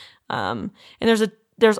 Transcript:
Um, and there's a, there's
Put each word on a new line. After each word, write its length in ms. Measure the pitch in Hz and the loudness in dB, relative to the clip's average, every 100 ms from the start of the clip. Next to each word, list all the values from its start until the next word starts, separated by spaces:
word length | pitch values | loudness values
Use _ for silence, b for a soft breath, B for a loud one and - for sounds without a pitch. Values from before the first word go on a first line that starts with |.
| b b - | b b -10
Um, 420 | - 98 226 208 - b b | -6 -4 -6 -8 -12 b b
and 60 | 226 | 0
there's 120 | 220 | 2
a, 100 | 214 - _ - | 0 -6 _ 2
there's 220 | 226 | 2